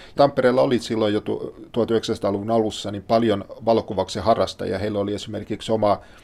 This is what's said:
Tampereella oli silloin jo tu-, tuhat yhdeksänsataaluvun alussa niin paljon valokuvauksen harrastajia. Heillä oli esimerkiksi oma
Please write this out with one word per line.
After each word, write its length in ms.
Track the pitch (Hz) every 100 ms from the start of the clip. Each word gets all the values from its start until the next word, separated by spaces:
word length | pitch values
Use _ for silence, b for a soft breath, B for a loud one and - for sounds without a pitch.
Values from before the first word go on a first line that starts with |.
| B -
Tampereella 460 | 139 135 123 127
oli 160 | 139 120
silloin 360 | - 110 107
jo 60 | 104
tu-, 360 | 104 107 - - -
tuhat 180 | 117 110
yhdeksänsataaluvun 600 | 113 - 104 101 101 110
alussa 400 | 117 107 - 101
niin 120 | 104
paljon 420 | - 117 117 98 - -
valokuvauksen 580 | 110 110 104 95 92 104
harrastajia. 560 | 101 101 95 - 95 95
Heillä 200 | 104 101
oli 160 | 101
esimerkiksi 580 | 104 - 101 101 107 -
oma 280 | 110 104 92 B B